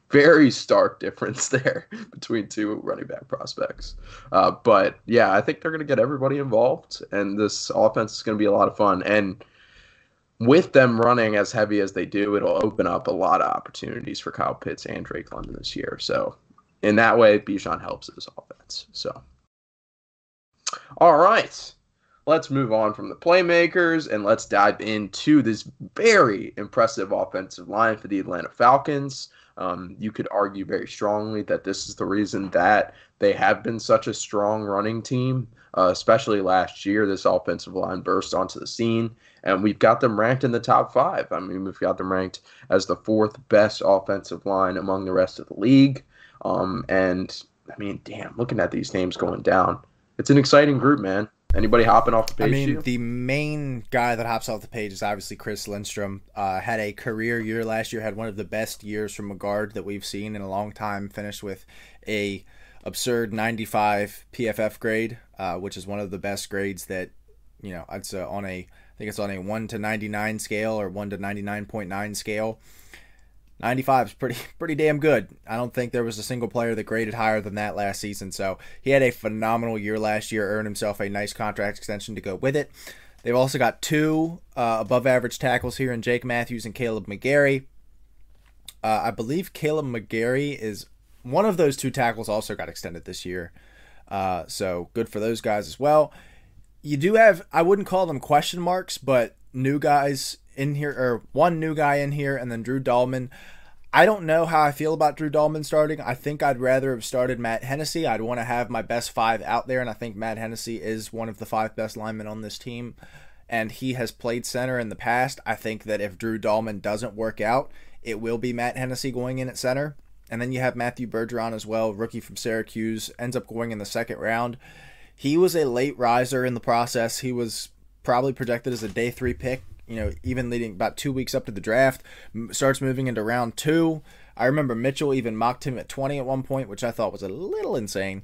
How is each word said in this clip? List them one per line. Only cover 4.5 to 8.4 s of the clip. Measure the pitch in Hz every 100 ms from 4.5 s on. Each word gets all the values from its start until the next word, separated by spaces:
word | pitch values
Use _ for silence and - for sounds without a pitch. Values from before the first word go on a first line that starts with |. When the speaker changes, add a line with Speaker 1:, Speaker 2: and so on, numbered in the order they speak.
Speaker 1:
but, | 90 117 101 92 - -
yeah, | 117 101
I | 98
think | 135 151
they're | 165
gonna | 160
get | 147 123
everybody | 123 143 135 139
involved, | 135 110 120 170 - - -
and | 98 98 101
this | 104 - -
offense | - 107 - 110
is | -
gonna | -
be | 107